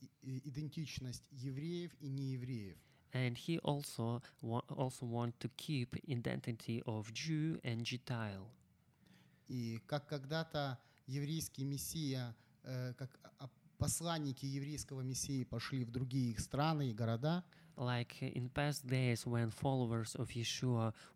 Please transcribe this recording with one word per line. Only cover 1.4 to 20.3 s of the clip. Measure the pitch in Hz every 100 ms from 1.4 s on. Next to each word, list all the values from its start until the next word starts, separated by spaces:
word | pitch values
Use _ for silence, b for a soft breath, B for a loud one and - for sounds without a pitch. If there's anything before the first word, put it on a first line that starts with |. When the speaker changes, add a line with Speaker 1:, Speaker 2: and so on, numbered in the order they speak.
| 135 131 165 175 175 -
Speaker 1:
и | 143
неевреев. | 139 135 127 123 117 98 80 - B _
Speaker 2:
And | 127 123 120
he | - 165
also | - 143 139 - 117 120 B B
wa-, | 117 120 -
also | 143 127 - 120
want | 117 120 -
to | 117 -
keep | - 143 120 - -
identity | 120 127 127 127 113 - 113 -
of | 110 107
Jew | 113 160 156 156 160 123
and | 113 117
Gentile. | 123 - 117 110 98 107 - _ _ _ B B B B B -
Speaker 1:
И | 127 117 113 -
как | 143 -
когда-то | 147 135 160 160 151 143 123 B B -
еврейский | 139 143 160 - - 135
мессия, | 139 - 165 143 131 120 117 B _
э, | 131 127 127 120
как | 131 -
а-, | - - 135
а-, | - - -
посланники | 147 - 170 165 143 127 139
еврейского | 139 139 143 - 135
мессии | 131 127 - 135
пошли | 123 117 - 135
в | 117
другие | 117 123 131 120 110
страны | - 127 156 151 135
и |
города, | 107 113 117 147 175 - B B -
Speaker 2:
Like, | 123 123 120 -
in | 131 - 123
past | 143 147 139 127
days, | 131 127 113 123
when | 117 113
followers | - 143 131 117 113 110 -
of |
Yeshua | 120